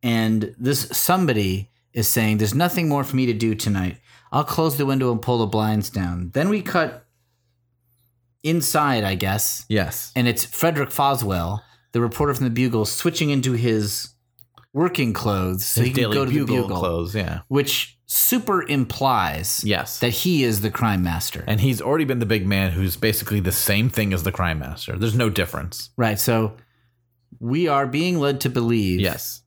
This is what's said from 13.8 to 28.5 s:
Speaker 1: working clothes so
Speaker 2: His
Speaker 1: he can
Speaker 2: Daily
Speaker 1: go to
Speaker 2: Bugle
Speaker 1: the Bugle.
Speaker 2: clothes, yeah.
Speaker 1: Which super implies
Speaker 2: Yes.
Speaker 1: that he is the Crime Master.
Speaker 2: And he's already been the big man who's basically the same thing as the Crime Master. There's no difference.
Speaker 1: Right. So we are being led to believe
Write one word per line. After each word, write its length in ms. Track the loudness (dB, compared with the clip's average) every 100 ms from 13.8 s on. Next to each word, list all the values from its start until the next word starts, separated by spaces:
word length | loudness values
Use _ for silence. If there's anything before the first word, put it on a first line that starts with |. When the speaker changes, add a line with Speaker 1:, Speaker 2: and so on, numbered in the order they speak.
| 0 -4 -10 _ _ _ _ _ _
Speaker 1:
working 400 | 0 0 2 0
clothes 540 | 0 0 0 0 -2 -2
so 140 | 0
Speaker 2:
His 80 | 2
Speaker 1:
he 40 |
can 80 | 2
Speaker 2:
Daily 100 | 2
Speaker 1:
go 100 | 2
to 60 | 2
Speaker 2:
Bugle 260 | 0 2 0
Speaker 1:
the 60 |
Bugle. 160 | 0 -2
Speaker 2:
clothes, 360 | 0 -2 -2
yeah. 260 | -2 -2 -4 -2
Speaker 1:
Which 500 | 0 0 -2 -4 _ -6
super 560 | 0 2 2 2 -2
implies 1000 | 0 0 0 0 2 2 2 -2 -4 -2
Speaker 2:
Yes. 340 | 0 0 -2 -2
Speaker 1:
that 120 | -2
he 340 | 0 2 2
is 180 | 4 2
the 80 | -2
Crime 320 | 0 0 2
Master. 420 | 0 -2 -6 -8 -2
Speaker 2:
And 140 | 2
he's 220 | 2 0
already 220 | 0 0
been 160 | 0 0
the 40 | 0
big 200 | 0 2
man 240 | 2 2
who's 240 | 0 -2 0
basically 440 | -2 -2 -2 0
the 120 | 0
same 380 | 0 2 2 2
thing 220 | 0 0
as 80 | 0
the 100 | -2
Crime 280 | -2 -2 -2
Master. 360 | -6 -10 -10 -4
There's 180 | 0 0
no 120 | 0
difference. 640 | 0 -2 -4 -8 -12 -14 -2
Speaker 1:
Right. 220 | -2 0
So 380 | 0 2 0 -4 _ _ _ _ _ _ _ -12
we 280 | -4 0 2
are 180 | 2 0
being 320 | 0 0 0
led 220 | 0 0
to 60 |
believe 520 | -2